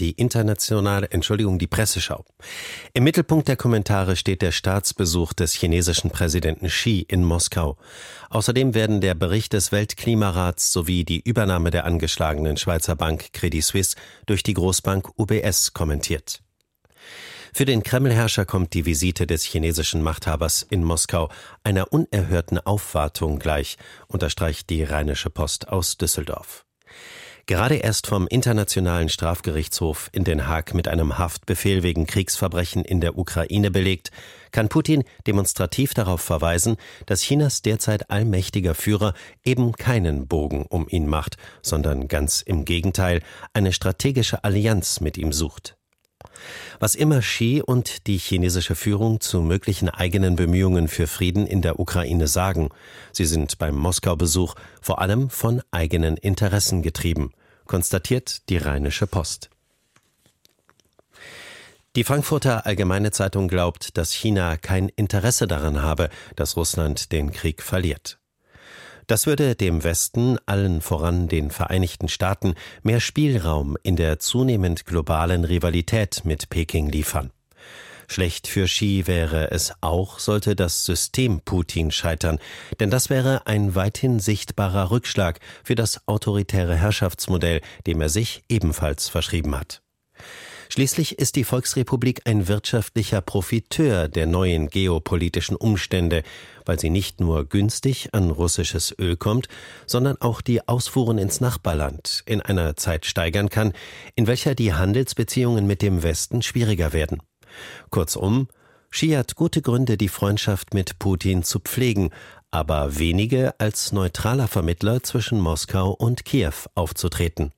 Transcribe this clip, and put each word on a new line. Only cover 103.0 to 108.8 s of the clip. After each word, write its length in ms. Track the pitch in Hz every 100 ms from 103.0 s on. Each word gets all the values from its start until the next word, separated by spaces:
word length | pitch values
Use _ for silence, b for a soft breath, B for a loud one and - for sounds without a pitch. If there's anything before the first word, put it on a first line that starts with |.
| -
steigern 420 | - 82 101 101
kann, 240 | - 110 - B B B
in 120 | - 110
welcher 280 | 123 151
die 200 | 131 110
Handelsbeziehungen 920 | 80 92 113 131 - 110 - 120 113 101
mit 140 | 101
dem 220 | 101 92
Westen 400 | 80 76 - 120
schwieriger 500 | - 123 113 92 80
werden. 300 | 80 76 76 - _ B B B B B
Kurzum, 600 | - 80 - 95 120 131 b b b